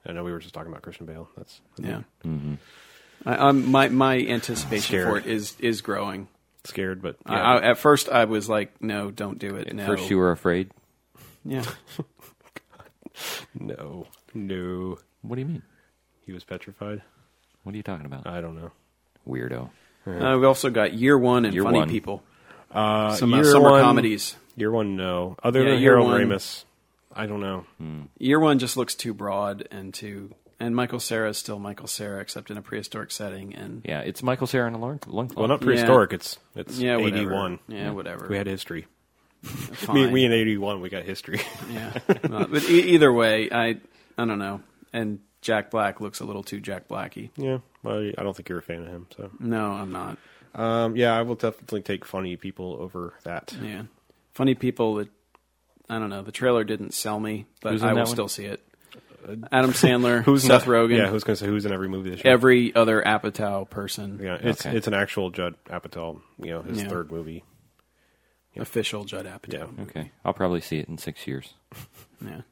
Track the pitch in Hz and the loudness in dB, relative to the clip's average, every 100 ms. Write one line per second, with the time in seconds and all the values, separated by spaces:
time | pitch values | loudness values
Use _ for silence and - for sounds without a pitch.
0 | 87 87 87 85 85 78 82 80 - 82 | -12 -10 -8 -10 -12 -16 -14 -16 -18 -18
1 | 82 80 82 - - - _ - - 110 | -16 -16 -18 -20 -20 -20 _ -14 -10 -10
2 | 113 _ 82 78 73 71 - - - - | -12 _ -8 -6 -6 -10 -12 -20 -20 -20
3 | _ _ - 120 139 139 127 135 135 127 | _ _ -4 2 4 4 4 4 4 4
4 | 135 127 110 120 - 113 139 107 104 98 | 2 2 0 -2 -4 -8 -4 -4 -2 0
5 | 90 104 107 110 101 - 123 107 - 101 | 0 -2 -2 -4 -6 -4 -2 -2 -4 -6
6 | 101 95 95 _ _ _ - - 95 92 | -6 -8 -14 _ _ _ -14 -8 -6 -6
7 | 92 - - 113 107 123 107 120 151 147 | -10 -12 -4 2 4 6 6 4 6 6
8 | - 127 110 110 101 107 98 _ 113 104 | 4 2 4 0 0 -2 -2 _ -6 -4
9 | 101 107 101 92 101 98 - 104 98 101 | -6 -8 -8 -8 -10 -8 -10 -6 -2 -2
10 | 92 95 90 85 95 87 95 _ _ _ | 2 4 4 2 0 0 -2 _ _ _
11 | _ _ - _ 151 135 110 - _ - | _ _ -20 _ -8 -6 -6 -10 _ -14
12 | - _ - _ _ - _ _ - _ | -14 _ -20 _ _ -20 _ _ -20 _
13 | - - - - - - 50 - 73 180 | -20 -14 -10 -10 -12 -12 -12 -10 -12 -14
14 | - _ _ 113 98 95 90 92 92 90 | -18 _ _ -12 -8 -6 -6 -6 -8 -10
15 | _ _ 110 123 139 165 - _ _ _ | _ _ -12 -8 -8 -8 -12 _ _ _
16 | _ _ - 92 - 92 - 98 101 104 | _ _ -18 -18 -12 -14 -14 -14 -12 -12
17 | _ _ _ _ _ _ - 107 101 90 | _ _ _ _ _ _ -14 -12 -10 -10
18 | 73 67 73 87 85 82 82 _ _ _ | -10 -14 -12 -10 -10 -12 -16 _ _ _
19 | _ _ - 64 62 62 62 _ _ _ | _ _ -10 -8 -6 -8 -10 _ _ _
20 | - 90 131 131 135 131 139 113 104 113 | -12 -4 0 6 6 4 2 2 0 2
21 | 127 143 123 123 113 90 101 78 78 87 | 4 6 6 4 4 2 4 4 2 -2
22 | - 101 _ _ _ - - - 107 107 | -4 -10 _ _ _ -20 -6 0 2 2
23 | 107 107 123 127 151 143 143 139 123 120 | 2 2 4 6 8 10 10 10 10 6
24 | 113 104 - - _ - 107 113 107 95 | 4 0 -6 -10 _ -4 -2 0 -2 -2
25 | 92 90 90 92 120 127 135 131 131 123 | -2 -2 -4 -2 0 4 4 6 8 8
26 | 123 120 98 98 - - - _ _ _ | 8 4 2 0 -4 -14 -18 _ _ _
27 | _ - 107 104 98 95 - _ 80 78 | _ -10 -8 -6 -6 -6 -10 _ -12 -12
28 | 71 _ 127 151 156 139 123 - 117 - | -14 _ 2 4 6 4 0 -4 -6 -6
29 | 117 107 101 98 101 101 - 101 95 - | -8 -6 -4 -2 -4 -6 -12 -14 -14 -14
30 | 107 98 98 - _ _ 117 120 123 123 | -14 -14 -16 -20 _ _ -4 -2 -2 -6
31 | - 113 110 107 - 104 101 101 110 - | -4 -2 -2 -4 -10 -10 -10 -12 -12 -10
32 | 104 98 101 - 104 107 104 110 98 110 | -8 -10 -12 -14 -12 -16 -10 -10 -10 -12
33 | - - 104 95 98 - - - - 76 | -10 -10 -10 -10 -14 -14 -14 -12 -8 -6
34 | 67 - 127 131 131 135 120 117 117 143 | -6 -4 -4 -2 0 0 0 -4 -8 -8
35 | - 101 123 - 113 143 127 123 117 131 | -8 -6 -6 -2 0 2 2 2 8 8
36 | 98 92 - - _ - - 127 123 120 | 8 0 -8 -14 _ -16 -12 -4 0 2
37 | 110 101 98 95 95 87 - 107 101 101 | 2 0 -2 -2 -4 -6 -12 -8 -8 -8
38 | - - 95 101 101 95 - 165 - _ | -10 -12 -6 -4 -4 -6 -8 -12 -12 _
39 | _ _ _ _ - - - - - 143 | _ _ _ _ -16 -12 -12 -10 0 4
40 | 131 127 123 113 110 104 101 101 90 95 | 4 4 4 4 2 0 -4 -6 -8 -10
41 | 90 95 - 98 - - - 117 110 117 | -8 -10 -8 -8 -8 -12 -12 -10 -8 -10
42 | - 196 - 110 - 151 - 170 180 170 | 0 0 0 -2 -2 -2 6 6 8 8
43 | 147 120 113 110 110 117 117 107 - _ | 8 8 4 2 0 0 0 0 -8 _
44 | _ - 117 101 98 101 - _ _ 117 | _ -4 -4 -2 -6 -8 -14 _ _ -6
45 | 107 101 _ _ - 110 101 113 101 92 | -4 -6 _ _ -2 -2 0 -2 -2 -4
46 | 104 - 110 101 98 101 101 95 _ 110 | -10 -10 -10 -10 -10 -12 -10 -12 _ -10
47 | - - 117 - 135 131 - _ 110 107 | -10 -12 -16 -8 -6 -6 -8 _ -8 -6
48 | 104 - 98 95 92 87 - 85 85 87 | -6 -6 -8 -8 -10 -10 -8 -12 -12 -16
49 | 87 - 101 107 120 113 107 101 98 90 | -18 -18 -18 -10 -4 -4 -4 -6 -8 -10
50 | 98 107 _ _ _ - 113 113 117 113 | -10 -14 _ _ _ -6 -2 0 0 2
51 | 120 113 117 117 117 - - 107 95 98 | 2 2 0 -2 -4 -4 -8 -8 -6 -8
52 | - 95 95 87 95 92 92 76 92 92 | -6 -8 -6 -8 -12 -12 -12 -10 -12 -12
53 | 104 - 82 85 - 135 110 101 117 _ | -14 -14 -12 -12 -12 -14 -12 -12 -14 _
54 | _ _ _ - 131 127 127 - 113 107 | _ _ _ -2 0 0 -2 -2 -2 -2
55 | 101 _ _ _ _ _ _ _ _ 113 | -6 _ _ _ _ _ _ _ _ -8
56 | 107 98 98 - 127 120 107 107 98 - | -8 -8 -12 0 2 4 2 -4 -6 -6
57 | 113 107 107 107 107 _ 110 107 107 110 | -4 -4 -4 -8 -10 _ -4 -2 2 2
58 | 117 117 101 - 101 101 _ _ _ - | 0 -2 -4 -6 -10 -12 _ _ _ -20
59 | _ - - 110 113 131 131 120 131 123 | _ -20 -14 -14 0 2 4 6 6 6
60 | 123 120 113 139 131 123 123 117 117 117 | 4 4 6 6 8 8 8 4 6 4
61 | 101 107 - 104 101 104 101 95 95 95 | 4 0 -2 -2 -2 -2 -2 -4 -4 -6
62 | 95 90 131 127 127 123 120 117 113 110 | -6 0 4 6 8 6 6 4 4 4
63 | 104 107 110 - 107 98 95 - 101 - | 2 0 -2 -4 -4 -4 -8 -10 -8 -10
64 | 101 98 95 87 117 107 - 113 107 101 | -10 -10 -8 -4 -2 -2 -2 -4 -2 0
65 | 101 - 92 87 87 82 - 87 85 - | -2 -2 -6 -4 -6 -8 -14 -14 -12 -12
66 | 82 78 _ _ 82 82 - 113 101 87 | -12 -12 _ _ -10 -10 -8 -8 -6 -8
67 | 78 82 80 82 _ _ _ _ _ _ | -8 -10 -10 -14 _ _ _ _ _ _
68 | _ _ _ _ _ - - 120 107 107 | _ _ _ _ _ -14 -6 -4 -4 -6
69 | 98 95 95 92 - 76 80 - 90 80 | -10 -12 -12 -16 -14 -12 -12 -14 -14 -12
70 | 78 _ - - 92 87 - 80 76 80 | -12 _ -6 -2 -2 -2 -4 -8 -8 -10
71 | - - - 67 - _ _ - - _ | -12 -12 -10 -10 -12 _ _ -20 -20 _
72 | - _ 107 80 - | -20 _ -16 -16 -18